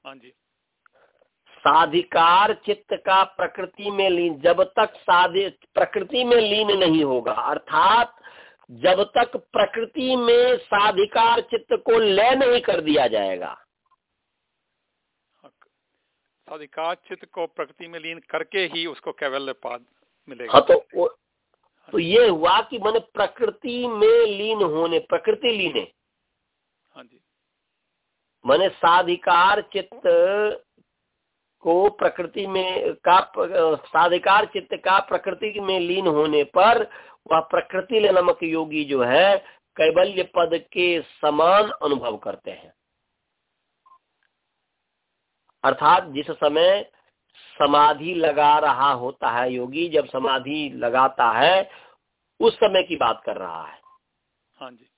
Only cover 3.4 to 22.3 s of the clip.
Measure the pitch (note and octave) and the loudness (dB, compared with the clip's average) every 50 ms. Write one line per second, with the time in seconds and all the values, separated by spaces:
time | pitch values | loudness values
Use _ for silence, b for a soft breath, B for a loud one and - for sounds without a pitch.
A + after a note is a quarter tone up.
3.4 | F3+ E3 - - F#3+ F#3 _ - G3+ G3+ G3+ G3 G3 F#3+ F3 F3 F3 E3+ D#3+ C#3 | -8 -8 -8 -12 -14 -14 _ -12 -12 -8 -4 -2 -2 0 0 0 -2 -4 -4 0
4.4 | C#3+ E3+ E3+ F3 F#3+ F#3 _ A#3 A3 A3 - - - - F3+ F3 F3+ F3+ E3+ F#3+ | 2 2 2 2 0 0 _ -2 -2 -2 -4 -12 -2 2 2 2 2 2 0 -4
5.4 | G3 F#3 - _ _ _ _ - F#3 - - G#3 F#3+ F#3 - B3 B3+ A#3+ A#3+ A#3 | -4 -4 -8 _ _ _ _ -2 -2 -2 -2 -8 -8 -4 -4 -4 2 4 4 4
6.4 | A3 G#3 G3+ G#3+ G#3+ G#3 G3+ F#3+ F#3 E3 D#3+ D#3+ D3+ C#3 B2+ B2 A#2 B2 - A#2+ | 4 2 0 -2 0 0 0 2 2 2 2 2 2 0 -2 -2 -2 -4 -6 -4
7.4 | A#2+ B2+ D3 D3 _ - D#3 D#3 E3+ F#3+ A3 A#3 A#3 - _ _ B B B B | -4 -4 -6 -6 _ -2 0 2 4 4 4 2 2 -2 _ _ B B B B
8.4 | B B B B B _ B2 A#2 B2+ F3+ F#3 F#3+ G3+ G3+ - B3+ A#3+ A#3+ - B3 | B B B B B _ -16 -2 2 2 2 2 0 -2 0 -2 -2 -2 -4 -12
9.4 | _ _ - A3+ G#3 F#3 - A#3 A3+ A3+ _ D#4+ B3+ B3+ B3+ B3 A#3+ A#3 A#3+ A#3+ | _ _ -2 -2 -2 -2 -2 -8 -8 -8 _ -6 -4 -2 -2 0 2 2 4 4
10.4 | B3 B3+ B3 A#3+ - - - G3+ G3+ G#3+ G3+ F3+ G#3 G#3 - A#3 A#3 A#3 A#3 A#3 | 4 2 0 -2 -2 -2 0 0 0 0 2 0 -2 0 0 0 2 2 2 0
11.4 | A#3 - A#3+ A#3 - _ A#3+ A3+ - - A3+ A3+ A3+ G#3 F#3+ G3 A3 B3 C4 C4 | -2 -4 -8 -8 -2 _ -4 -2 0 2 2 2 2 2 2 2 2 2 2 2
12.4 | C4+ A#3+ A#3+ A#3+ A#3+ - F#3+ F3 D#3 D#3 D3 D3 C3 A#2 A2 G#2 G2 F#2+ F#2+ F2+ | 2 2 2 0 0 -2 -4 -2 -2 0 0 2 2 0 0 -2 -4 -4 -6 -8
13.4 | F2+ C#2+ - - _ _ _ _ _ _ _ _ _ _ _ _ _ _ _ _ | -10 -14 -14 -18 _ _ _ _ _ _ _ _ _ _ _ _ _ _ _ _
14.4 | _ _ _ _ _ _ _ _ _ _ _ _ _ _ _ _ _ _ _ _ | _ _ _ _ _ _ _ _ _ _ _ _ _ _ _ _ _ _ _ _
15.4 | _ F#3 _ _ _ _ _ _ _ _ _ _ _ _ _ _ _ _ _ _ | _ -20 _ _ _ _ _ _ _ _ _ _ _ _ _ _ _ _ _ _
16.4 | _ - D#3 D#3 D3+ C#3+ _ - D#3+ E3 F3+ _ _ _ F#3 _ - _ - F#3 | _ -20 -20 -20 -20 -16 _ -8 -8 -8 -8 _ _ _ -18 _ -18 _ -10 -10
17.4 | E3 D#3+ _ - D#3 C3+ _ _ F3 E3 E3+ E3 D#3 D#3+ E3 E3 _ _ - D#3 | -10 -10 _ -12 -12 -12 _ _ -20 -18 -18 -16 -14 -14 -16 -16 _ _ -8 -8
18.4 | D#3+ _ - G3 F#3 E3 D3 E3 E3+ E3 C#3 - _ E3 D3 - D3+ C#3 C3 C#3 | -8 _ -4 -4 -4 -4 -6 -8 -8 -8 -10 -12 _ -14 -12 -8 -8 -6 -6 -6
19.4 | C#3 C3+ B2+ _ - B2 A#2+ A#2+ B2 _ _ _ _ _ _ _ _ - C3+ A#2 | -8 -8 -12 _ -12 -14 -14 -14 _ _ _ _ _ _ _ _ _ -20 -18 -16
20.4 | B2 A2+ C3 C#3 C#3+ - F3 - - _ - - - - - _ _ _ _ _ | -6 4 4 4 6 6 2 2 2 _ -4 -4 -4 -4 -4 _ _ _ _ _
21.4 | _ _ _ _ _ _ _ _ _ - - - E3+ E3 G3 A#3 B3 A3 | _ _ _ _ _ _ _ _ _ -6 -6 -4 -2 2 4 4 4 4